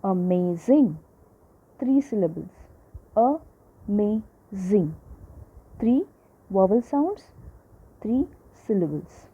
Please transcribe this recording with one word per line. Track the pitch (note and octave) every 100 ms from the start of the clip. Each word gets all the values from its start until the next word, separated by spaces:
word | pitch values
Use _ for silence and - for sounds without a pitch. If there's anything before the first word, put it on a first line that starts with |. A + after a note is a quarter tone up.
Amazing, | G3 F#3 F3+ F3+ F3+ F3 - C#4 B3+ D#3 - _ - _ _ _ _ _
three | B3+ C4+
syllables. | C#4 A3 F3 D#3+ D#3+ - - - _ - _
Amazing, | - A#3+ D4+ - _ _ _ - G#3 G#3 G#3+ G#3+ _ _ G3 F#3 G#3 D#3 D#3 - - - - - - - -
three | A3+ B3+ F#4+ _ _ _ _
vowel | G3 F#3+ G#3+
sounds, | A#3+ C#4+ D#4 G#4 - - - - _ _ - _
three | G#3 A#3+ C4+ - -
syllables. | - - G#3 E3 D3 - - -